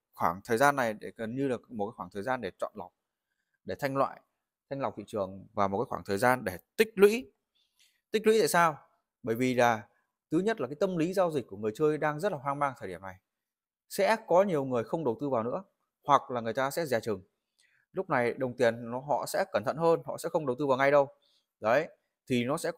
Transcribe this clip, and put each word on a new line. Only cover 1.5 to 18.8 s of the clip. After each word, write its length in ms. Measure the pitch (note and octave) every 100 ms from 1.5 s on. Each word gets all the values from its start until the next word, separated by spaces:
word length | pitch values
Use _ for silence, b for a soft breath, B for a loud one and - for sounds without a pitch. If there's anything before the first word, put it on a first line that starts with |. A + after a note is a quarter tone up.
| A#2 -
một 240 | A#2 G2+
cái 20 | -
khoảng 120 | F#2
thời 140 | G2+
gian 180 | A2+ B2+
để 100 | F#2+ -
chọn 140 | - G#2
lọc, 160 | F2+ _ _ _ _ _ _ _ -
để 100 | -
thanh 180 | C#3 C3+
loại, 240 | B2 - _ _ _ _ -
thanh 120 | C#3
lọc 120 | A#2 -
thị 60 | G2+
trường 400 | A2 F#2+ G2 G2+
và 140 | G#2+ G2
một 100 | G2
cái 80 | -
khoảng 140 | -
thời 140 | F2 G2
gian 260 | B2 B2+
để 140 | F#2+ F2 _ -
tích 140 | A3 F#3
lũy. 360 | G#3 A3+ C4 _ _ _ _ _ _ _ _
Tích 160 | G#3+ G#3+
lũy 120 | A3
tại 80 | D#3
sao? 300 | F3 E3 D3 _ _ _ _
Bởi 120 | A2+ A2+
vì 180 | B2+
là 340 | B2 A#2+ A2 G#2 _ _ _ _
thứ 80 | D#3+
nhất 220 | G3+ A3
là 60 | B2
cái 80 | D3
tâm 220 | G3 F3
lý 160 | E3
giao 180 | F#3+ F3+
dịch 160 | D3+ -
của 100 | G2
người 140 | G#2+ A2
chơi 220 | D3+ D3+
đang 220 | D3+ D3+
rất 120 | G3+
là 60 | D3+
hoang 220 | C3+ C#3+
mang 140 | C#3+ B2
thời 120 | G2
điểm 120 | E2+
này. 140 | F#2+ F#2 _ _ _ _ _ _ _
Sẽ 260 | - G3 A3 -
có 160 | F3
nhiều 220 | G3+ D3+ C3+
người 180 | B2
không 220 | A2+ E3 C#3
đầu 120 | A2
tư 80 | C#3+
vào 140 | B2
nữa, 200 | A2+ F#3 G3 _ _ _ -
hoặc 240 | C3+ -
là 100 | A#2+
người 120 | A2+
ta 180 | A2+ C3+
sẽ 140 | E3 D#3
dè 140 | A#2
chừng. 220 | A2 F#2+ - _ _ _ _ _ _
Lúc 180 | F#3 F#3
này 240 | C3+ A#2+
đồng 240 | C#3 C3 B2
tiền 340 | A#2 A#2